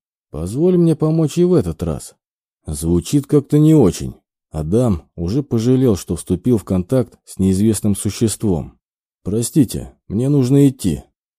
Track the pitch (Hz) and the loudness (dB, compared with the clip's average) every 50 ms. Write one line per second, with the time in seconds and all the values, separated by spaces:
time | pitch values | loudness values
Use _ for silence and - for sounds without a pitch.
0 | _ _ _ _ _ _ - 69 80 90 104 135 165 185 185 175 170 165 160 - | _ _ _ _ _ _ -12 -10 -8 -8 -4 0 0 2 2 4 4 2 2 0
1 | 156 156 160 165 160 143 - 170 175 180 185 160 104 85 80 - 87 82 76 62 | 0 -2 0 0 0 -2 0 0 2 2 2 2 0 -2 -4 -4 -4 -6 -6 -6
2 | - - _ _ _ _ _ _ _ _ _ _ _ - 78 73 82 82 87 87 | -10 -16 _ _ _ _ _ _ _ _ _ _ _ -10 -8 -6 -2 0 0 0
3 | 82 - - 147 135 - 147 147 139 _ - 147 151 156 160 156 127 87 80 - | 0 0 -2 -2 0 2 0 0 0 _ 2 4 4 6 6 6 4 4 2 -2
4 | 69 65 65 _ _ _ _ _ _ _ - 78 76 78 92 113 127 120 98 78 | -8 -12 -12 _ _ _ _ _ _ _ -10 -8 -6 -2 0 0 0 0 -2 -2
5 | - _ _ - 85 85 104 143 147 - 123 113 110 123 131 131 131 127 104 87 | -6 _ _ -8 -6 -4 -4 -4 -4 -2 -4 -2 0 2 2 2 2 2 0 0
6 | - - 87 78 - - 95 85 - 127 123 107 - - 98 92 90 - 131 131 | -2 -6 -8 -8 -4 -4 -4 -2 0 0 0 0 0 -2 -2 -2 -2 0 -2 -2
7 | 120 - - _ _ _ - - 95 95 95 92 104 113 107 101 - 107 98 - | -2 -4 -8 _ _ _ -6 -2 0 0 2 2 2 0 0 0 0 -2 -2 -2
8 | - 107 98 - 120 110 - - - 107 92 76 65 - - _ _ _ _ _ | -4 -6 -4 -2 -2 -2 -2 -2 -2 -2 -2 -2 -4 -10 -16 _ _ _ _ _
9 | _ _ _ _ _ - 90 113 120 - - 170 131 101 - 71 60 - _ _ | _ _ _ _ _ -6 -6 -4 -6 -2 0 0 0 0 -2 -12 -12 -14 _ _
10 | _ _ 90 104 123 135 147 143 127 123 139 139 143 139 131 _ - 92 76 71 | _ _ -4 -4 -2 0 0 0 2 2 4 4 4 4 2 _ -4 -4 -4 -4
11 | - _ _ _ _ _ _ | -6 _ _ _ _ _ _